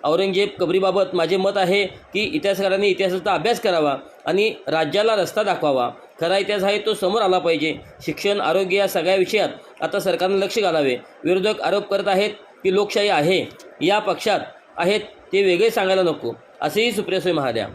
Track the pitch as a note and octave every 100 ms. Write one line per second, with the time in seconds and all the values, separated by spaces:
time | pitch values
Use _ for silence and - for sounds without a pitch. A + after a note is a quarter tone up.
0 | D3 E3+ G3 F#3 G3+ - E3+ F#3 F#3+ F#3
1 | F#3 F3+ E3 F#3+ F#3+ G3 F3+ G3+ F#3+ -
2 | - G3 G#3+ D#3 G3 F#3+ G3 G3 G3+ F#3
3 | F#3+ F#3 G#3 F3 F#3+ A#3+ G#3+ E3+ D3+ C3+
4 | - - - F#3 G#3+ - - D#3 D#3 F#3+
5 | A3 G#3+ E3+ G#3 G3+ E3+ D3+ C3 A#2+ -
6 | - - E3 G3 G3 G#3 G3 G#3 G#3 G#3
7 | F#3 A3 G3 F#3 E3+ D#3+ D#3 C3+ - -
8 | - D3+ G3+ G3+ D3 F3+ F#3 G3 G3 F#3
9 | E3 F#3+ F3+ G#3+ E3+ - - - - G3+
10 | F3+ E3+ F#3+ G3 F#3+ A#3 G3 D#3+ C#3 B2
11 | - - D#3 F#3 G3+ G#3 D#3+ G3+ G3+ G3
12 | G3 F#3+ G#3 - - - F#3 F#3+ G3+ G#3
13 | G3+ E3 D3+ F#3 G#2+ - - - D#3+ G#3
14 | G#3 D#3+ A3 F3 - - - - F3 G#3
15 | - - - G3 G3 F3 A3 A3+ F#3+ F#3+
16 | F3 D3+ A#2 - - - D3+ F3 A#3+ G#3
17 | F#3 F#3+ F3 D#3+ C3 A2+ G2